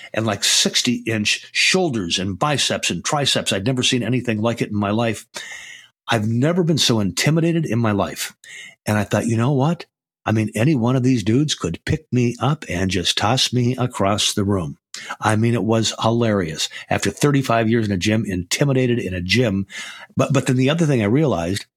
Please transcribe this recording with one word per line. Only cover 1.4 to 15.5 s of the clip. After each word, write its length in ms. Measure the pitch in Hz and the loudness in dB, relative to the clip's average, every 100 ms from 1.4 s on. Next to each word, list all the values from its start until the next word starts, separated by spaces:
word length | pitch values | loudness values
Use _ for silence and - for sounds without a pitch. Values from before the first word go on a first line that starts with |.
| - | -4
shoulders 680 | - - 185 175 117 85 90 | -2 2 2 0 -2 -2 -2
and 200 | 98 92 | -4 -2
biceps 500 | 147 139 - 107 - | 0 0 0 -2 -2
and 140 | 87 | -4
triceps. 480 | - 151 139 113 - | -2 -2 0 0 0
I'd 140 | 104 104 | -2 0
never 180 | 127 | 0
seen 180 | 120 127 | 0 0
anything 400 | 107 127 120 110 | 0 -2 -2 -2
like 200 | 113 117 | -2 -2
it 80 | 127 | -4
in 80 | 104 | -2
my 140 | 101 | 0
life. 360 | 107 117 107 - - - - - - - _ - | 0 0 -4 -10 -16 -16 -16 -18 -20 -20 _ -4
I've 160 | 117 107 | -2 0
never 360 | 117 143 180 | 0 0 2
been 160 | 165 143 | 2 2
so 220 | - 113 | 2 2
intimidated 680 | 98 87 147 160 165 165 156 | 0 0 0 2 2 0 0
in 100 | 113 | 0
my 140 | 113 | 2
life. 440 | 101 82 - - - - - - _ - | 0 -2 -4 -10 -12 -20 -20 -20 _ -2
And 100 | 107 | -2
I 60 | |
thought, 240 | 101 104 110 | 0 0 2
"You 100 | 113 | 2
know 140 | 120 | 2
what? 340 | 139 143 170 - _ _ _ - | 2 2 0 -8 _ _ _ -2
I 60 | |
mean, 180 | 110 107 104 | 0 0 2
any 180 | 131 | 2
one 220 | 143 117 131 | 4 2 2
of 80 | |
these 200 | 123 127 | 2 2
dudes 300 | 98 120 151 | 2 2 2
could 300 | - 85 - - | -2 -4 -6 -4
pick 220 | 156 - | -4 0
me 240 | 123 120 117 | 0 0 0
up 240 | 120 156 - | 0 0 -2
and 220 | 87 95 | -2 0
just 260 | 90 85 - | 0 -2 0
toss 380 | 101 135 - | 2 2 2
me 240 | 123 120 127 | 2 0 0
across 560 | 123 - 98 104 - | -4 0 0 2 0
the 100 | - | 0
room." 340 | 98 98 76 - _ - - - | 0 0 -2 -10 _ -16 -12 -4
I 140 | 107 110 | 0 2
mean, 180 | 117 | 2